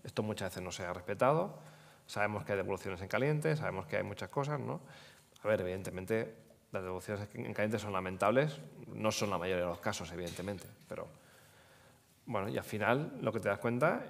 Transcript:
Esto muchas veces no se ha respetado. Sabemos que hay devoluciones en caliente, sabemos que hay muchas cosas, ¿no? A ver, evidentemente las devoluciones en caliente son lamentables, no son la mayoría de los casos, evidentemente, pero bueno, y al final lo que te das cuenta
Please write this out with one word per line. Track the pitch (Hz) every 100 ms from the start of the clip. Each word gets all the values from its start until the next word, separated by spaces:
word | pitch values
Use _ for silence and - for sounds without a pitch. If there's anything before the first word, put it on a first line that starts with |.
Esto | - -
muchas | 107 104 95
veces | 92
no | 90
se | -
ha | 90
respetado. | 90 87 101 123 156 185 - - - - - -
Sabemos | - 104 104
que | -
hay | 101
devoluciones | 95 95 98 92
en | 95
caliente, | 104 135 151 151 151
sabemos | 95 92 92
que | 101
hay |
muchas | 98 101 101
cosas, | - 139 147
¿no? | 117 139 - - - - - -
A | 107
ver, | 107
evidentemente | 90 92 98 90 95 110 117 - - - _
las | 101
devoluciones | 92 92 - 104 104
en | - 120
caliente | 107 107 110
son | 104
lamentables, | 98 92 92 101 120 151 151 - - -
no | 110 107
son | 107 107
la | 92
mayoría | 90 92
de | 87
los | 85
casos, | - 101 85
evidentemente, | 85 90 82 92 98 - - -
pero | - - - - - - - - - - - _ _ -
bueno, | 113 98
y | 127
al |
final | - 107 101 127 165 254
lo | 127
que | 107
te | 98
das | 101
cuenta | 120 120 151 233 -